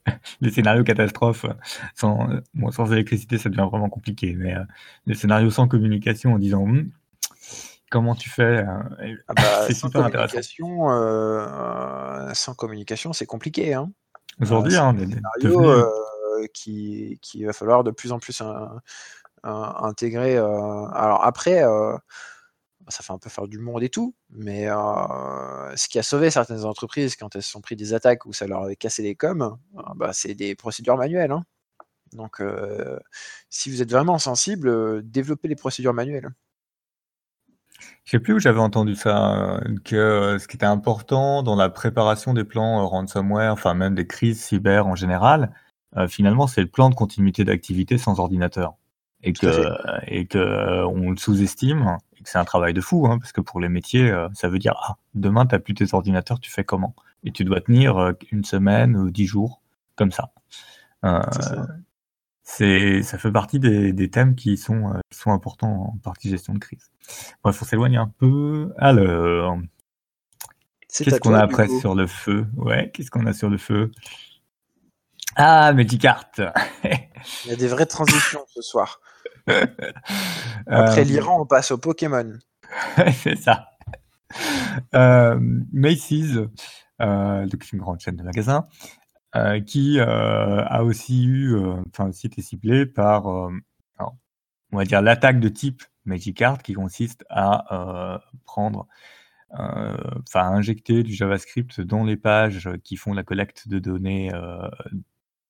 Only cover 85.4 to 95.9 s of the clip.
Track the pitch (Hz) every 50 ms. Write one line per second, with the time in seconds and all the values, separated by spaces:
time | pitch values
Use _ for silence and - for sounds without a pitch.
85.4 | 120 120 120 123 123 - - 135 135 156 170 - - - 151 151 156 151 127 113
86.4 | 107 107 110 - - - - - _ _ _ - 113 101 101 101 98 101 101 98
87.4 | 98 95 - - - - - 92 - 95 87 87 - 92 87 82 87 90 87 110
88.4 | 104 127 143 151 - - _ _ - - - _ _ _ _ _ _ _ - 117
89.4 | 107 104 104 110 104 - - 143 139 143 147 135 113 113 113 110 110 110 107 107
90.4 | 107 101 101 104 - - 123 117 117 117 110 113 - - 127 127 123 127 131 135
91.4 | 139 127 113 101 95 92 92 90 92 90 - - 98 95 90 - - 113 - -
92.4 | 92 - - 95 107 107 123 135 139 131 - 110 101 104 107 104 101 98 92 92
93.4 | 90 90 90 - - _ _ _ _ _ _ - 98 - 127 _ _ _ _ _
94.4 | _ _ _ _ _ - 104 98 98 98 107 98 101 113 117 117 - 131 131 120
95.4 | 113 107 107 - 139 139 131 _ - _